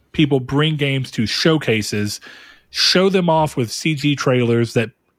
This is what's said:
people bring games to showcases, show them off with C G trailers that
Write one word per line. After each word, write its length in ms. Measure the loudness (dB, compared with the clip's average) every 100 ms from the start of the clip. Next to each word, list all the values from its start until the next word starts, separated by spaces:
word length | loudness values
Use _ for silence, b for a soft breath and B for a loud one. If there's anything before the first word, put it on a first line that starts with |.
| _
people 280 | -2 0 0
bring 360 | 0 -2 0 0
games 340 | -2 -2 -4
to 140 | -4 -4
showcases, 920 | 0 2 2 2 0 -2 -4 -4 -6 B B B B B
show 400 | -2 0 2 4
them 200 | 2 2
off 280 | 2 2 -2
with 140 | -4
C 240 | -4 -2 0
G 200 | 0 0
trailers 580 | 2 2 2 2 2
that 180 | 0 -2 -6 _